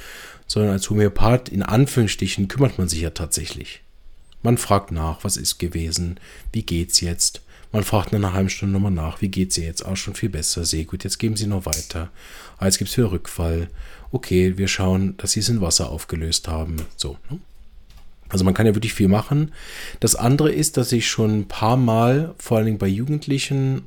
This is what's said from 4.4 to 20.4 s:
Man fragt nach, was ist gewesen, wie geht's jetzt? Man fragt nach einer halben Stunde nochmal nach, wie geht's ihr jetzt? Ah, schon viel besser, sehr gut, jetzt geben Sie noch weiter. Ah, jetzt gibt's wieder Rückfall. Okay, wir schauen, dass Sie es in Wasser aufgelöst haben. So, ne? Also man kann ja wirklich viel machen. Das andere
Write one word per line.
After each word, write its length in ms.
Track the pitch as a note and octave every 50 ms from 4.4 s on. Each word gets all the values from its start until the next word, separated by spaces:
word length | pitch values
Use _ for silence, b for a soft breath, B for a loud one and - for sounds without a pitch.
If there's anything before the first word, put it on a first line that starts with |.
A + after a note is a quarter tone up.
Man 160 | - A#2 B2 -
fragt 340 | - - G#2 G2 - -
nach, 320 | E2+ E2 D#2+ D#2+ D#2 - -
was 140 | G2+ - A#1
ist 200 | C#2 - - -
gewesen, 600 | F2+ E2+ E2+ E2 E2 E2 - - F2 E2+ F2 B B B B B B B
wie 100 | - A2+
geht's 380 | - - F2+ E2+ E2+ - - -
jetzt? 400 | - F2 E2+ - - - - - b b b b b b
Man 100 | - A2
fragt 300 | F#2+ - A2+ G#2 F2+ -
nach 60 | - G#2
einer 140 | G2+ F#2+
halben 180 | F2+ F#2+ G2 F#2
Stunde 240 | - - - G2 G2
nochmal 180 | F#2+ G2+ G#2
nach, 280 | F#2 E2 D#2 D#2+ D#2+ -
wie 100 | G#2 G2
geht's 280 | F#2+ F#2+ F#2 F#2 - F2
ihr 60 | E2
jetzt? 200 | E2 E2 - -
Ah, 120 | - F#2+
schon 180 | F#2+ - G2+ G2
viel 140 | - - G2
besser, 360 | F2+ D2+ D#2 - - F2+ E2+
sehr 200 | - - D#2+ D#2
gut, 180 | - - F2+
jetzt 160 | - F#2 - -
geben 160 | - A2+ G#2+
Sie 140 | G#2 G#2 G2+
noch 180 | G#2 F#2+ -
weiter. 440 | - D#3 - - - - F2 D#2+ - B B B B B B B B B -
Ah, 80 | -
jetzt 120 | F#3+ F#3 -
gibt's 180 | G#2 - -
wieder 140 | - A#2+ G2+
Rückfall. 580 | F#2 - - - - - E2+ E2 E2 E2 E2+ - B B B B B B B B
Okay, 440 | - - - - F#2 F#2 F#2 F#2 F#2
wir 120 | F#2+ G2 F#2
schauen, 460 | - - F#2+ F#2 F#2 F#2+ F#2+ F#2+ F#2+
dass 160 | - - G2
Sie 80 | - A2
es 80 | G#2 -
in 140 | A#2+ A2
Wasser 280 | F#2 D#2+ D2+ - F2+ A#1+
aufgelöst 560 | - D#2+ - - - D#2+ D#2+ E2 D#2+ - -
haben. 300 | - D#2+ D#2+ D#2+ D#2 D#2+ D#2+ - - -
So, 200 | - - C2 - - - -
ne? 120 | C#3+ F#3+ - - - - - - - - - - - - - - - - - -
Also 160 | - F#2+ F#2
man 100 | F#2+ F#2
kann 120 | - A2
ja 80 | A2+ G2+
wirklich 180 | G#2 A2+ G#2 -
viel 140 | - G#2 F#2
machen. 440 | G2 G#2+ - - C#3 D3 D#3 D3+ B B B B B B B B B B
Das 160 | - A2+ -
andere 380 | - - A#2+ C#3 D3